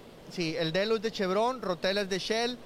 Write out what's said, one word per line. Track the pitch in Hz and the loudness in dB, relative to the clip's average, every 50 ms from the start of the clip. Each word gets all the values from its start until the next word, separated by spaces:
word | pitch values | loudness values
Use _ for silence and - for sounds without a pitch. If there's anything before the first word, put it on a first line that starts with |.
| - - - - - - | -20 -20 -20 -20 -18 -10
sí, | - 185 170 160 160 - | -4 -2 -2 0 0 0
el | 165 160 | 0 0
Delo | 160 185 202 220 226 | 2 2 2 2 2
es | 220 | 0
de | 208 226 | 0 -2
Chevron, | 214 - 202 180 185 208 226 247 262 247 | -2 0 2 2 4 4 4 2 0 0
Rotela | 202 185 180 160 - 185 196 202 | -2 -2 -2 0 0 2 2 2
es | 208 185 | 0 0
de | 196 185 | -2 -2
Shell, | - - 220 226 240 240 247 240 - | 0 0 0 2 0 0 -2 -6 -12